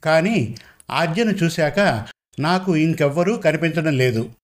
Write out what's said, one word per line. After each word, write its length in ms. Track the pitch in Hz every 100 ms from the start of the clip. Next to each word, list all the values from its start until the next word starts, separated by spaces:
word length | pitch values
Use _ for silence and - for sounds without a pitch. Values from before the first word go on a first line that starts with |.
కానీ 500 | 165 160 175 226 113 - - _ _
ఆద్యను 400 | 131 170 165 233
చూశాక 760 | 190 165 165 156 202 202 117 107 - _ -
నాకు 360 | 147 185 190 160
ఇంకెవ్వరూ 600 | 160 160 147 143 175 233
కనిపించడం 600 | 160 156 165 160 156 139
లేదు. 360 | 127 113 117 -